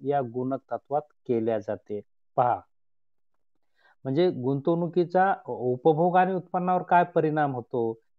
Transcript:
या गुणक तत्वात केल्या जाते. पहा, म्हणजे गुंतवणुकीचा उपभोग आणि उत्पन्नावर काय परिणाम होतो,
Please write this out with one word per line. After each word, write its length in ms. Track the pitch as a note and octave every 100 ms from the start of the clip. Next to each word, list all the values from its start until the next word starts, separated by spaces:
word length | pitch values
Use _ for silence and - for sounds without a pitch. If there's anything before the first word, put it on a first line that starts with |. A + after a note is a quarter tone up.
या 200 | C3+ C#3+
गुणक 380 | B2 A#2+ B2+ C3+ -
तत्वात 300 | A#2 - C#3+ - _ -
केल्या 300 | A#2 A2+ A2
जाते. 420 | G2 G#2 - G#2 - _ _ -
पहा, 240 | B2 G2 - _ _ _ _ _ _ _ _ _ _ _ _ _
म्हणजे 260 | C3+ C#3 F3+
गुंतवणुकीचा 1040 | B2+ B2 C#3 C#3 E3+ E3+ E3+ E3+ F3+ F#3+ F#3 -
उपभोग 720 | A#2 B2 B2+ D#3+ D#3 F3 F3+
आणि 180 | F#3
उत्पन्नावर 480 | F#3+ E3+ F3+ F3+ F3+
काय 220 | F3 F3
परिणाम 500 | F3 E3+ D#3 D3+ C#3+
होतो, 440 | B2+ A2+ B2+ A2+ A2+ _